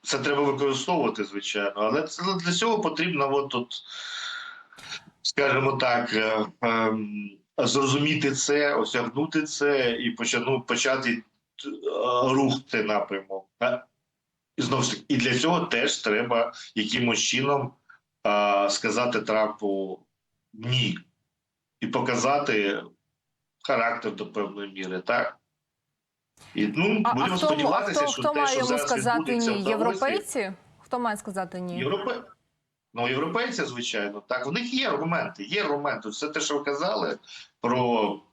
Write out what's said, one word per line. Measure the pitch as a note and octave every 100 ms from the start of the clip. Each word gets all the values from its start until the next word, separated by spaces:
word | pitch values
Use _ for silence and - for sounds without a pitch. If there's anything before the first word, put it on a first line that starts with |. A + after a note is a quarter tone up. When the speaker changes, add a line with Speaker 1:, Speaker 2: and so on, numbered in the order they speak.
Speaker 1:
це | - C#3
треба | B2+ C#3+
використовувати, | C#3+ C3 C#3 C3 - F3 A#2+ G#2
звичайно. | G2+ G2+ - G#2 G2+ G2+
Але | A2 C3+
це, | D#3 - F3+ F#3+
для | E3+
цього | F3 A3+ G#3
потрібно | D#3+ D#3 F3 D3+ C#3
от | C#3 C#3
тут, | B2 B2 - - - - - - - - - - - - - - _
скажімо | - - C#3 C3 C3+
так, | C3 B2+ A#2+ A#2+
е, | A2 A2 A2 G#2+ -
ем, | A#2+ A2+ A2 A2 G#2+ G#2 G2+ - _ -
зрозуміти | A#2+ C3+ C3+ C#3 D3 D3+ C#3
це, | C3+ - C#3+ D3
осягнути | C#3+ G#2+ B2+ A#2 B2+ D#3 D#3+
це | D3+ - C#3+ C#3 B2
і | A#2 A#2+
поча-, | - A#2 A#2+ B2
ну, | C3
почати, | - A#2+ C3+ C3+ B2
е, | A#2 - _ _ - C#3+ - - - A#2+ B2 C3
рух | C3+ C3+ -
в | -
цей | A#2
напрямок. | G#2+ G#2+ G#2 G2 F#2+ F#2+ - _
Е, | B2 B2 - _ _ _ _ _ _ -
і |
знову | B2+ C3+
ж | B2
таки, | - -
і | C3
для | B2 B2
цього | D#3 E3+
теж | F3 A#2 C#3+ -
треба | A2+ G#2+ A#2+ A#2 A#2 - -
якимось | - G#2+ A#2+ A#2+ G#2
чином, | - A#2+ C#3 C#3+ - - _ - _ _ G#2
е, | G#2 G#2 G2+ G2+
сказати | - A2 G#2+ A#2+ A#2
Трампу | G#2 A2 G#2+ - G#2 G2 F#2+ F#2 _ _ _ _ _
«ні». | - A#2 B2+ G#2+ F2 - _ _ _ _ _ _ _
І | G#2+
показати | C3 A#2+ A#2+ C3 C#3+ C#3+ G#2+ G2 G2+ - _ _ _ _ _ _ _
характер | - C3 A#2 - A2+
до | G2 G#2
певної | G#2+ G2 G2+ G2+
міри, | F#2+ F#2+ F#2
так? | F#2 A#2+ - - _ _ _ _ _ _ _ _ _ _ -
І, | - G#2
ну, | A2+ F#3 A3
Speaker 2:
А, | A#3
а |
Speaker 1:
будемо | B3 - -
Speaker 2:
хто | D#4
м-, |
Speaker 1:
сподіватися, | D4+ C#4 - D4+ D4
Speaker 2:
а |
хто, | D4
Speaker 1:
що | C#4+
Speaker 2:
хто | D4+
Speaker 1:
те, | D4
Speaker 2:
має | C#4
Speaker 1:
що | C4
Speaker 2:
йому | B3+
Speaker 1:
зараз | B3 A#3+
Speaker 2:
сказати | A#3+ A#3+ A#3+
Speaker 1:
відбудеться | - A#3+ A3+
Speaker 2:
«ні»? | G#3
Speaker 1:
в |
Давосі | G3+
Speaker 2:
Європейці? | A3 A3 G3 C4+ F#4+ - C#4 G3 G3 - _
Хто | - B3
має | A#3+ G#3
сказати | - F#3+ F3+ F3+
«ні»? | F3+ F3
Speaker 1:
Європе-, | G3 G3 B3 A#3+ - - _ _ _ _ _
ну, | A2+ A#2+
європейці, | C3 D#3+ G3+ B3+ -
звичайно, | - A#2+ A#2+ A2+ G#2 G#2 -
так. | B2+ B2+
В |
них | F#3 A#3+
є | C4 C4
аргументи, | D3 E3 E3+ - -
є | - G3+
аргументи. | D#3+ C#3+ C#3+ A#2 A2
Все | G#2+ D3
те, | D#3
що | D3 D3
ви |
казали | C#3+ C#3+ D3+ G#2+ E2 - - - - _
про | A#2+ B2+ A#2+ A#2 G#2 G2+ -